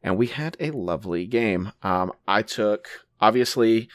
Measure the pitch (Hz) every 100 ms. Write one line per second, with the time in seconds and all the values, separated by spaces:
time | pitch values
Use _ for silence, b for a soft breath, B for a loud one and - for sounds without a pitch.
0 | - 95 120 - 156 - 151 147 90 82
1 | 101 87 90 120 113 90 95 - 98 92
2 | 92 - - 101 110 - 107 104 - -
3 | _ _ 110 120 123 127 113 113 117